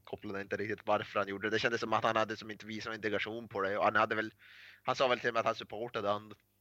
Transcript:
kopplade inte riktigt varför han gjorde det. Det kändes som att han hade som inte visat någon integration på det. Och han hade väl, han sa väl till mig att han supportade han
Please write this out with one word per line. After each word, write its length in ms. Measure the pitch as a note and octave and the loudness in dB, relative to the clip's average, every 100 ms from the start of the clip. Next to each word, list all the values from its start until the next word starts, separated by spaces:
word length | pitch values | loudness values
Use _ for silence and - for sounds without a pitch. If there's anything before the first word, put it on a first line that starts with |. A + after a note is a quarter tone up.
kopplade 380 | - G2 G#2 G2 | -14 -12 -8 -8
inte 160 | G2+ G2+ | -6 -6
riktigt 220 | G#2 G2+ - | -4 -4 0
varför 320 | G#2 G#2 G#2+ | 0 0 -2
han 80 | G2 | -2
gjorde 200 | G2 G#2+ | -2 0
det. 60 | A2 | 2
Det 40 | |
kändes 220 | B2+ A#2 | 2 0
som 120 | A2+ | 0
att 100 | A2 | 2
han 120 | A#2 A2 | 2 2
hade 220 | G#2+ A2 | 0 -4
som 140 | A2 | -10
inte 140 | G#2 G#2 | -12 -10
visat 200 | A2 A2+ | -8 -8
någon 100 | A2 | -4
integration 520 | G#2+ G2+ G#2+ A2+ A2+ | -2 -2 -2 -6 -6
på 140 | G2+ | -2
det. 160 | F#2+ G2+ | 0 2
Och 60 | |
han 120 | G2 G#2+ | 4 6
hade 200 | A2 A2 | 4 2
väl, 180 | G#2+ - - - - - | -2 -8 -20 -20 -20 -8
han 120 | - B2+ | -2 4
sa 120 | C3 | 4
väl 120 | A#2+ | 4
till 140 | A#2+ | 2
mig 60 | A#2 | 2
att 60 | A2+ | 2
han 100 | A2+ | 0
supportade 540 | A2 G#2+ A#2+ A2+ G2+ | -6 -8 -6 -2 0
han 240 | G#2 G#2+ G#2 _ _ | 0 -2 -18 _ _